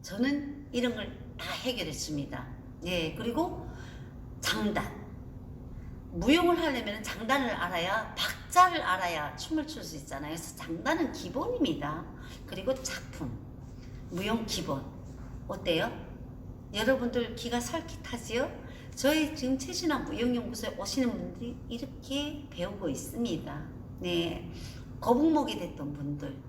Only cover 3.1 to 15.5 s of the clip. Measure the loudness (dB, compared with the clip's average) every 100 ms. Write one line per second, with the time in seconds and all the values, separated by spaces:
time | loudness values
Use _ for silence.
3.1 | 0 0 2 2 0 -6 -8 -10 -10 -12
4.1 | -10 -10 -4 0 2 2 2 -2 -6 -10
5.1 | -10 -10 -12 -10 -10 -10 -10 -8 -10 -6
6.1 | -2 6 6 8 6 4 2 -2 -4 -4
7.1 | -4 2 4 4 0 0 2 2 2 0
8.1 | -2 -2 -2 4 10 10 10 2 2 2
9.1 | 0 -2 -4 -2 0 0 -6 -8 -8 -8
10.1 | -6 -4 -6 -8 -10 -6 -2 2 2 2
11.1 | 0 -4 -2 0 2 2 2 -2 -4 -6
12.1 | -10 -12 -12 -8 -4 0 0 0 -6 -8
13.1 | -6 -6 -6 -10 -12 -12 -12 -10 -10 -6
14.1 | -2 2 2 2 -2 0 -2 -2 -10 -12
15.1 | -10 -10 -10 -6